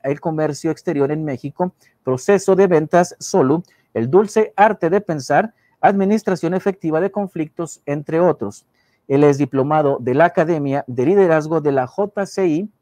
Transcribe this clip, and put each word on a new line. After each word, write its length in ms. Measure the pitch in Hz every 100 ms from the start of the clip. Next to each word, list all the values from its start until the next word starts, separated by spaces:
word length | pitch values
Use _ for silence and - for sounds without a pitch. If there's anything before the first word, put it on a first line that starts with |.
el 180 | 135 143
comercio 500 | 170 156 151 143 160
exterior 400 | 156 - 147 139
en 140 | 156
México, 500 | 156 127 139 - 185 - _ _
proceso 500 | - 131 - 202 196
de 120 | 180 196
ventas 500 | 160 156 175 180 -
Solu, 440 | - 196 131 160 - _ _
el 160 | 113 120
dulce 420 | 180 214 214 220 -
arte 340 | 214 - 165
de 100 | 202
pensar, 540 | 208 151 - 147 220 - _ _
administración 720 | 175 196 190 214 - 180 165
efectiva 460 | 185 202 185 160 156
de 100 | 190
conflictos, 720 | 208 196 175 156 - 165 -
entre 360 | - 147 147 160
otros. 460 | 175 143 101 - _ _ _ _ -
Él 160 | 139
es 140 | 147 139
diplomado 580 | 139 135 135 156 143 135
de 140 | 120
la 120 | 135 170
Academia 580 | 180 160 160 143 139 -
de 200 | 123 127
Liderazgo 560 | 196 180 160 156 160
de 100 | 147
la 140 | 139 123
J 400 | - - - 190
C 200 | - 185
I 240 | 151 214 _